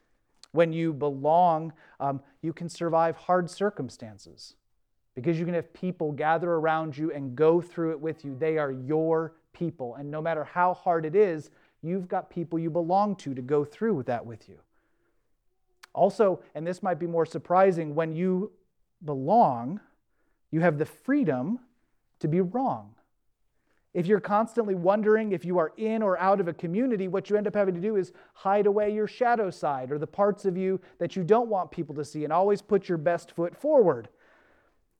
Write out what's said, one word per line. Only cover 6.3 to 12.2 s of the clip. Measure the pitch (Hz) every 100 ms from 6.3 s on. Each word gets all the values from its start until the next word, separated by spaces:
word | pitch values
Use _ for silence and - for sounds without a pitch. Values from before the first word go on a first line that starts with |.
| 165 175
around | 165 160 160 160 135
you | 160
and | 151 135 123
go | 156 175
through | 170 - 165
it | 151
with | 160 151 143
you. |
They | 131 160 156
are | 143
your | 131 127 156 160 160 160 - _
people. | - 170 - 123
And | 120 143
no | 156
matter | 165 156
how | 135 175 180
hard | 175 190 170 156
it | 185
is, | 208 156 - _ _ _
you've | 156 190 180
got | 190